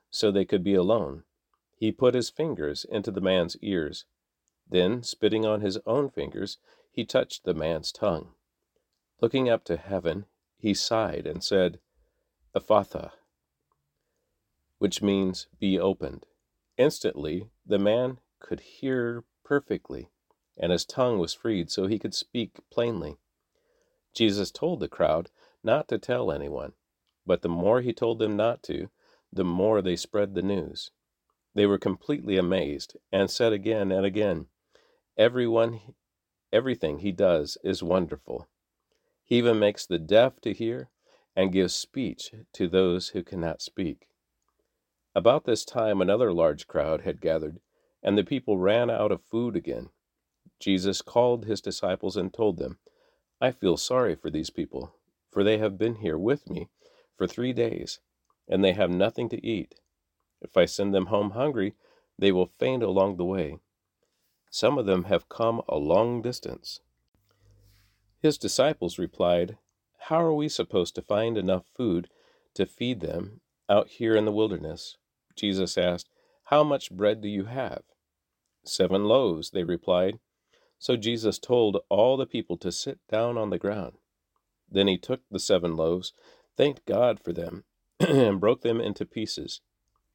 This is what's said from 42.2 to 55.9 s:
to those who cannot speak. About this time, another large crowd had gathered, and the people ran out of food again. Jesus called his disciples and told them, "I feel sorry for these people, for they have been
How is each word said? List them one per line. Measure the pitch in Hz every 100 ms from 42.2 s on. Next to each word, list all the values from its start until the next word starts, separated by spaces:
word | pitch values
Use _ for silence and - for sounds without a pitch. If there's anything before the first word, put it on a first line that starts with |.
| - 110 -
to | - 95
those | 92 92 87 -
who | 92
cannot | 85 95 82 -
speak. | - - 90 - _ _ _ _ _ _ _ _ _ _ _
About | 101 92 143
this | - 110
time, | - 127 110 101
another | 92 107 120
large | 85 80 76 -
crowd | 82 76 78
had | 92 78
gathered, | 85 80 78 82 _ _ _ _
and | - 101
the |
people | 98 139 - 98
ran | 92 113 120
out | 113 107
of | 92
food | - 113 120 110
again. | 107 58 60 _ _ _ _ _ _ _
Jesus | - 95 92 95
called | - - 123 120 107
his | 101
disciples | - 95 95 92 95 95
and | 92
told | - 110 82
them, | 69 - _ _ _ _ _ _
"I | 127
feel | 127 98 80
sorry | - 127 120 78
for | 85
these | 76 76
people, | - 82 65 65 _ _ _ _
for | -
they | 101 107
have | 107 95
been | 113